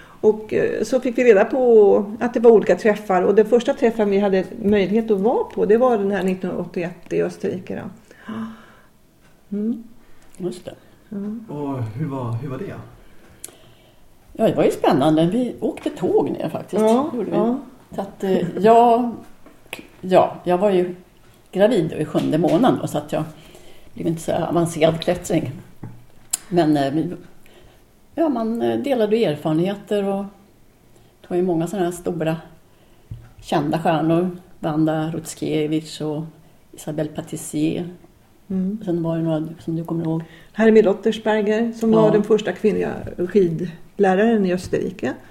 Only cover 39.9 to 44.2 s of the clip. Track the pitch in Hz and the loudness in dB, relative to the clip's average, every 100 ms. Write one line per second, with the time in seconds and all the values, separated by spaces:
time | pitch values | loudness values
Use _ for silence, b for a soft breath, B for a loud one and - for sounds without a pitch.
39.9 | 165 165 160 165 B B - 226 220 185 | -4 -2 -4 -6 B B 2 6 6 6
40.9 | 208 226 220 220 214 208 214 233 226 226 | 2 -2 -2 -2 0 0 0 -2 -2 2
41.9 | 220 214 208 208 214 214 180 214 220 - | 4 6 4 2 0 0 -2 0 0 -4
42.9 | - - - 180 208 175 160 170 - - | -6 -10 -6 0 2 2 0 -6 -10 -16
43.9 | - 190 185 | 0 2 4